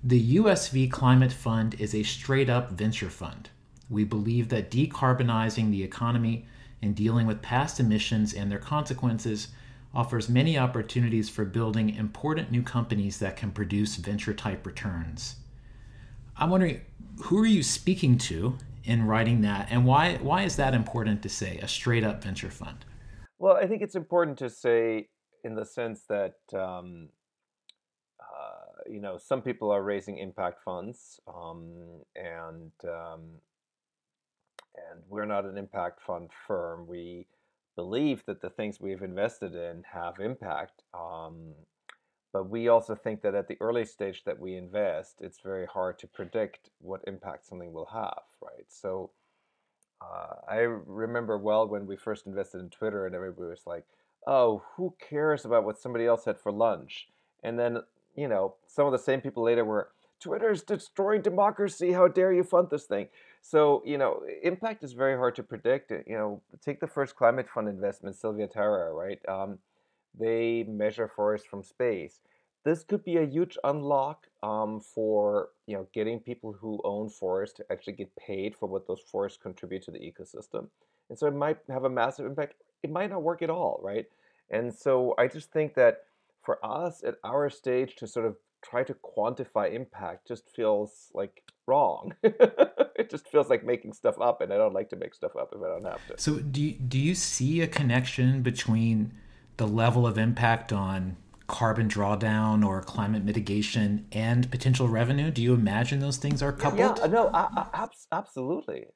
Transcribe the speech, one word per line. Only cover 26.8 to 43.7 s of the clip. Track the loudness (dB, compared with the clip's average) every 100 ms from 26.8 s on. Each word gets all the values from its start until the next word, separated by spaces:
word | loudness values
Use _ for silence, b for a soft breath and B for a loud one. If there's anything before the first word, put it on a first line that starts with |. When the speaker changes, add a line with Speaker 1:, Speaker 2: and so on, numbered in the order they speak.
| -12 -16 -18 _ _ _ _ _ _ -20 _ _ _ _
Speaker 2:
uh, | -20 -16 -14 -16 -20 -20 -14
you | -12
know, | -10 -10
some | -2 -2
people | -2 -4 0
are | 0
raising | 0 -4 -6 -10
impact | -10 -6 -6 -6 -10
funds, | -10 -10 -14 -20 -20 -20
um, | -16 -16 -16 -18 -18 -20 -20 -20
and, | -16 -14 -12 -14 -16 -18 _
um, | -12 -10 -12 -16 -20 -20 _ _ _ _ _ _ _ _ _ _ _ -20 _ -20
and | -20 -20 -16
we're | -10
not | -6 -4 -6
an | -10
impact | -10 -6 -8 -8
fund | -12 -12 -12 -20 -8
firm. | -6 -6 -10 -14
We | -14 -14 -16 -18 _ _ _ _ -14
believe | -6 -2 0 -2 -6
that | -10
the | -10
things | -8 -8 -6
we've | -8 -8
invested | -8 -4 -4 -4 -12 -8
in | -10 -12 -16
have | -10 -10 -8
impact, | -8 -8 -8 -8 -8 _ _
um, | -14 -12 -12 -14 -16 -20 -20 _ _ _ -20 _ _ _
but | -8 -6
we | -4 4
also | 4 4 -6
think | -6 -4
that | -2 -2
at | -4
the | -6
early | -2